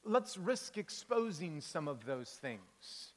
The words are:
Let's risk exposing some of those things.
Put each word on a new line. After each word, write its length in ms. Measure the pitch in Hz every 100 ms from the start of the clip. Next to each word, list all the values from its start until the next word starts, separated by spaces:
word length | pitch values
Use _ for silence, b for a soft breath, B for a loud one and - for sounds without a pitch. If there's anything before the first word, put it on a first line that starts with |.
Let's 320 | 220 233 - 190
risk 400 | 185 254 - 214
exposing 840 | 196 - - 233 226 160 175 151
some 260 | - 165 147
of 180 | 131
those 260 | 110 131 120
things. 800 | - 135 107 92 _ - - -